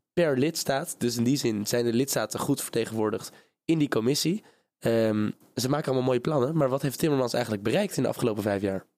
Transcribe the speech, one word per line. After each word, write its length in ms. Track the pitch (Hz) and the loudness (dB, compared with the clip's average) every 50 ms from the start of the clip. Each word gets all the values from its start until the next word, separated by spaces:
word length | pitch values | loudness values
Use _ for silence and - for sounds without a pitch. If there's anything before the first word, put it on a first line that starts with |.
| _ _ _ | _ _ _
per 260 | - 175 156 135 127 | 0 2 2 2 2
lidstaat. 560 | 131 160 165 - - - 135 135 165 - - - | 2 0 0 -2 -4 -2 -2 -2 -4 -6 -6 -4
Dus 180 | 127 123 117 | -2 -2 0
in 80 | 120 117 | 2 2
die 120 | 120 143 | 2 2
zin 300 | 139 - 123 110 104 104 | 2 2 0 -2 -2 -2
zijn 180 | - - 120 120 | 0 0 0 2
de 80 | 120 113 | 2 2
lidstaten 480 | 120 135 135 - 135 110 - - 101 | 2 2 2 0 -2 -2 -4 -4 -4
goed 220 | - - 139 - - | -2 0 0 -2 -2
vertegenwoordigd 680 | - - 117 113 104 110 113 107 107 104 101 - - - - _ _ _ _ _ | -4 -2 -2 -2 -2 -2 0 0 0 0 -2 -6 -10 -16 -20 _ _ _ _ _
in 140 | - 165 160 | 0 2 2
die 100 | 147 135 | 2 2
commissie. 560 | - 113 110 120 147 147 - 156 185 220 - - _ _ _ _ _ _ | 0 0 2 2 0 2 0 0 -2 -2 -6 -12 _ _ _ _ _ _
Ehm, 520 | - 120 117 117 110 110 107 107 107 107 - - - - _ | -2 0 2 2 2 2 2 0 0 -2 -4 -6 -14 -10 _
ze 140 | - 117 127 | -4 -2 0
maken 180 | 143 147 151 | 0 -2 0
allemaal 200 | 143 131 131 127 | 0 0 0 2
mooie 140 | 131 127 123 | 2 2 2
plannen, 360 | - 160 156 143 120 139 165 | 0 0 2 2 0 2 2
maar 120 | 160 143 127 | 2 2 2
wat 140 | 127 139 - | 2 0 -2
heeft 160 | 139 123 - | -4 -2 0
Timmermans 340 | - 160 147 135 127 117 - | 0 0 2 2 0 0 -2
eigenlijk 320 | 120 120 113 110 101 101 | -2 -2 -2 -4 -2 -2
bereikt 320 | 107 117 180 208 190 - | 0 0 0 0 0 -2
in 60 | - 131 | -2 0
de 60 | 110 | 0
afgelopen 340 | - - 127 117 107 110 101 | 0 0 -2 -2 -2 -2 -2
vijf 200 | 107 101 98 101 | -2 -2 0 0
jaar? 220 | 98 95 95 - _ _ | -2 -2 -4 -8 _ _